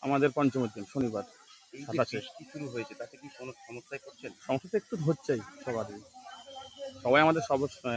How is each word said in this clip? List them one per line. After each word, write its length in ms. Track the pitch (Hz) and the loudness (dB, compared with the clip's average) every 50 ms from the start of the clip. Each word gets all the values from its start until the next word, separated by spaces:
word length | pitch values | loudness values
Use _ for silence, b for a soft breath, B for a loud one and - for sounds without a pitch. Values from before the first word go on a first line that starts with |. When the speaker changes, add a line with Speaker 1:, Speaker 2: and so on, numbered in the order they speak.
Speaker 1:
আমাদের 280 | - 135 139 139 139 143 127 | 2 2 4 4 4 4 4
পঞ্চমীর 340 | 151 143 135 120 135 123 110 - | 4 2 4 4 2 0 0 -2
দিন, 100 | 110 101 - - | -6 -12 -6 -2
শনিবার, 300 | 131 127 120 110 104 101 - - - - - - - - - | -2 -2 0 0 -4 -6 -6 -12 -20 -20 -20 -20 -20 -20 -18
Speaker 2:
এই 80 | - 131 | -16 -14
যে 60 | 143 | -10
Speaker 1:
সাতাশে। 320 | - - 151 123 - - 110 | -6 0 0 0 0 0 -6
Speaker 2:
বৃষ্টি 280 | - - - - 160 - | -6 -8 -16 -18 -18 -14
শুরু 160 | - 151 147 135 | -10 -10 -8 -6
হয়েছে, 280 | 120 120 110 113 110 | -6 -6 -6 -8 -10
তাতে 220 | - 117 - - 127 | -14 -14 -14 -14 -18
কি 100 | 135 143 - - | -18 -18 -16 -12
কোনো 120 | 127 131 123 - - - | -12 -12 -12 -14 -16 -14
সমস্যায় 320 | 117 120 - - 139 135 - | -14 -14 -12 -12 -14 -12 -12
পড়ছেন? 280 | 139 127 - 131 123 92 - - - | -16 -20 -12 -12 -12 -12 -12 -4 -2
Speaker 1:
সমস্যা 220 | 131 135 - 180 | -2 -2 -2 -2
তো 60 | - 208 | -2 -2
একটু 180 | - - - | -2 -2 -6
হচ্ছেই 440 | 180 151 151 160 - - - 143 113 101 - - - - | 0 2 2 2 0 0 -2 -2 -2 -2 -8 -16 -10 -6
সবারই। 340 | 131 120 113 107 101 104 104 107 - _ - - - - - - - - - - - - - - - - - - | -4 -2 -2 -4 -4 -8 -14 -16 -18 _ -20 -18 -18 -18 -16 -16 -16 -16 -16 -16 -16 -12 -12 -12 -12 -12 -4 2
সবাই 180 | 123 131 147 | 6 8 8
আমাদের 200 | 156 160 165 165 151 - | 8 8 6 4 2 2
সব, 160 | 143 135 139 | 0 0 0
আহ, 60 | 143 - - - 127 117 | -2 -4 -6 -4 -2 0